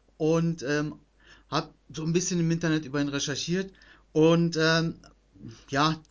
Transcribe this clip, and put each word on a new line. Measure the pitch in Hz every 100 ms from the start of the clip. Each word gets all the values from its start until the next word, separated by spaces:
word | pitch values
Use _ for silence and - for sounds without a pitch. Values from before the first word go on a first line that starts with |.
| _ -
und, | 156 165 165 165
ähm, | 131 147 147 - _ _ - - _
hab | 143 - - -
so | 156
ein | 160
bisschen | 175 180 180
im | 165
Internet | 165 165 156 160
über | 143
ihn | 143
recherchiert | 139 147 135 - 185 190 - - - _
und, | 156 160 170 170 160
ähm, | 160 165 165 - - _ _ - 117 113 -
ja, | 139 156 160 -